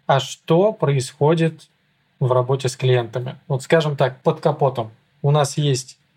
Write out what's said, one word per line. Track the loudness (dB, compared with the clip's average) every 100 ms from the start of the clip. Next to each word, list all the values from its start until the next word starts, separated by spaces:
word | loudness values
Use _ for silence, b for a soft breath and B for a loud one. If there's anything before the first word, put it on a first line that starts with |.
| 0
А | 0
что | -2 -8 0 2 2
происходит | 0 -2 -2 -2 0 2 2 0 -4 -18 _ _ _ _ -4
в | 0
работе | 2 0 -2 -4
с | -2
клиентами? | 0 2 0 -6 -8 -10 -6
Вот, | -6
скажем | 0 2 2 0
так, | -2 -2
под | -4 0
капотом. | -2 0 -2 -2 -8 -12 _ _
У | 0
нас | 2 0 -2
есть | -2 -2 -6 -18 _